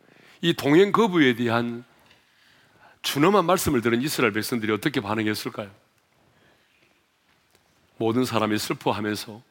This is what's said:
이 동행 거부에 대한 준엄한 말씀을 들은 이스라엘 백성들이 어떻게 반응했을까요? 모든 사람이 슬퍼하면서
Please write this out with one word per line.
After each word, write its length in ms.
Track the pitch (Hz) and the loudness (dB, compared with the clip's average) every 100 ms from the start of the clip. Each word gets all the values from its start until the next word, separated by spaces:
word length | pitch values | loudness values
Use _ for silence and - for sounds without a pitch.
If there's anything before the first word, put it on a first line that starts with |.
| _ _ - - | _ _ -20 -4
이 140 | 170 | -2
동행 380 | - 139 156 202 | 0 4 4 6
거부에 420 | 185 220 175 131 | 4 2 4 2
대한 500 | 117 120 117 120 117 - _ _ _ _ _ _ _ _ _ - _ | 2 0 0 -2 -6 -14 _ _ _ _ _ _ _ _ _ -20 _
준엄한 420 | - 139 170 208 | -6 2 4 4
말씀을 360 | 170 185 - 127 | 2 0 0 0
들은 220 | 117 117 | 2 0
이스라엘 300 | 147 147 120 | 0 0 0
백성들이 380 | 107 104 120 107 | 0 -4 -4 -2
어떻게 280 | 107 156 135 | -2 -2 -4
반응했을까요? 680 | 101 110 107 104 123 - 101 101 _ _ _ _ _ _ _ _ _ _ _ _ _ _ _ _ _ _ _ _ _ - | -4 -2 -2 -4 -6 -10 -12 -16 _ _ _ _ _ _ _ _ _ _ _ _ _ _ _ _ _ _ _ _ _ -4
모든 280 | 113 117 | -2 0
사람이 340 | 123 113 107 107 | 0 0 0 -2
슬퍼하면서 840 | - 151 - 107 107 104 - 107 _ | -4 -4 -4 -4 -4 -6 -8 -18 _